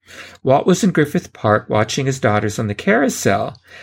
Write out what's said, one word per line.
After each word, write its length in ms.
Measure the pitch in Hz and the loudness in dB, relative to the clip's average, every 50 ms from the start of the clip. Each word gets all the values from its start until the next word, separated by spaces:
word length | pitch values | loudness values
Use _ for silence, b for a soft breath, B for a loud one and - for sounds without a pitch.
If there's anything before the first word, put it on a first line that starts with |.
| B B B B B B B B B | B B B B B B B B B
Walt 240 | 131 131 151 - | 2 2 2 4
was 160 | 196 180 - - | 2 2 2 2
in 80 | 180 | 0
Griffith 420 | 156 165 143 - - 175 - - - | 2 2 0 0 0 -6 -6 -8 -12
Park 340 | - - 107 104 107 - - | -4 0 2 2 2 0 0
watching 380 | - 107 113 - - 147 135 | 0 0 0 -2 -2 -4 -4
his 120 | 135 135 135 | -4 -4 0
daughters 400 | - 113 104 104 110 107 - - | 0 0 0 0 -2 -4 -4 -4
on 80 | 117 | -6
the 80 | 104 104 | -6 -6
carousel, 840 | - - 196 214 247 285 247 - - - 113 98 - 113 139 - - B B B B | -4 -2 0 0 2 0 -2 -2 -2 -2 0 0 0 -2 -6 -10 -14 B B B B